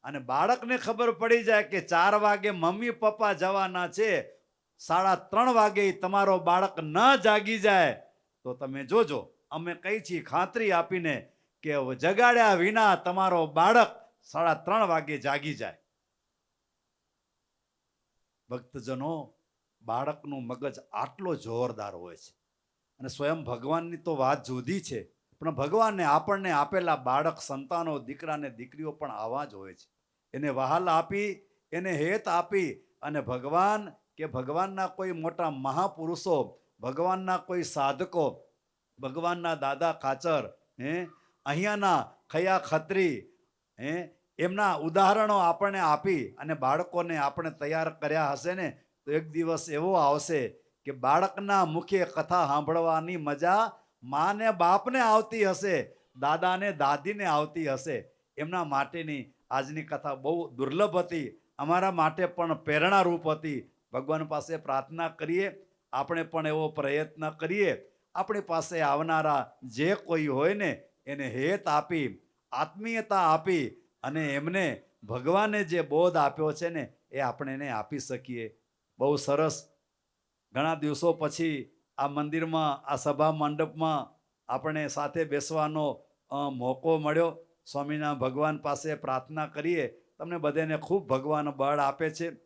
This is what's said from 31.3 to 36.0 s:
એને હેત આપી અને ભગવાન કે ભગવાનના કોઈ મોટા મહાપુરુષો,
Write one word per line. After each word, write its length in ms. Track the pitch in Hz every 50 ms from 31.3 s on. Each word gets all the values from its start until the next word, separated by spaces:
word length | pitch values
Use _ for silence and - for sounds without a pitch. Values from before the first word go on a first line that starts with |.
| 190 - _ _ _ _ _ _
એને 200 | - 170 185 190
હેત 360 | 175 147 151 165 196 214 214 190
આપી 460 | 170 175 175 175 202 196 185 147 104 - _ _ _ _
અને 200 | - 143 147 151
ભગવાન 720 | 127 - 127 127 123 143 156 170 185 202 214 214 208 190 - _ _ _ _ -
કે 80 | 156
ભગવાનના 640 | 151 - 131 131 131 147 165 185 196 196 190 190 185
કોઈ 240 | 190 - 190 190
મોટા 380 | 180 165 160 165 165 - 175 160
મહાપુરુષો, 1120 | 147 131 131 135 135 160 185 196 180 -